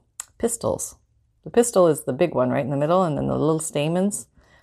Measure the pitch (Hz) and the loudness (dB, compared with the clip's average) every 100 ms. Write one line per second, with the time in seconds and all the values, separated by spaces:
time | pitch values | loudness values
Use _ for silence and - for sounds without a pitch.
0 | _ _ - _ 240 - 101 - - - | _ _ -18 _ -6 -4 -4 -4 -6 -14
1 | _ _ _ _ - 233 240 196 175 143 | _ _ _ _ -2 0 2 4 4 4
2 | - 127 170 123 127 123 143 139 147 180 | -2 -2 0 2 0 0 -2 -2 0 2
3 | 180 139 135 127 147 156 - 156 151 175 | 2 0 -2 0 0 0 -2 -4 -2 0
4 | 202 - - _ _ _ | -2 -4 -12 _ _ _